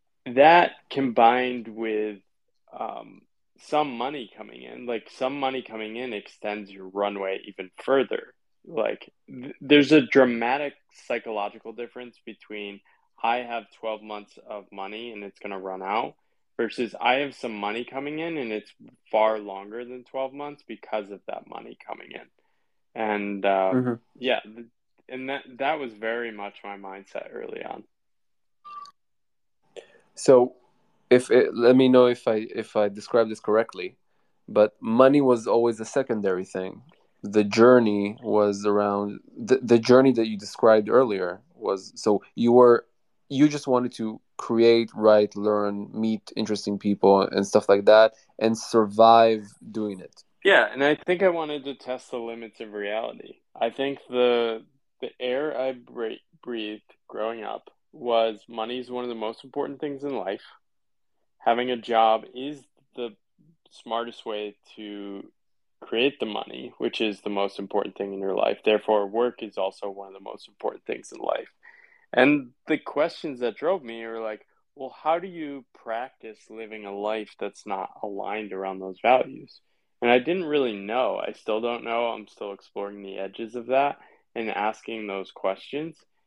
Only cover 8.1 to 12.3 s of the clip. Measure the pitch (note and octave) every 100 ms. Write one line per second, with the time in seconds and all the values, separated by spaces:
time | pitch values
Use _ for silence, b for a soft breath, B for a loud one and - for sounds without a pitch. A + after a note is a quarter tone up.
8.1 | - - _ _ _ - A2 A2 G#2+ -
9.1 | _ - C3 C3 - C#3 D3 C3+ D#3 A#2+
10.1 | C#3 B2+ A#2 A#2 C#3+ C#3+ - _ _ -
11.1 | A#2+ A2+ G#2+ G#2 A2 A2 A2+ A#2 B2 B2
12.1 | _ -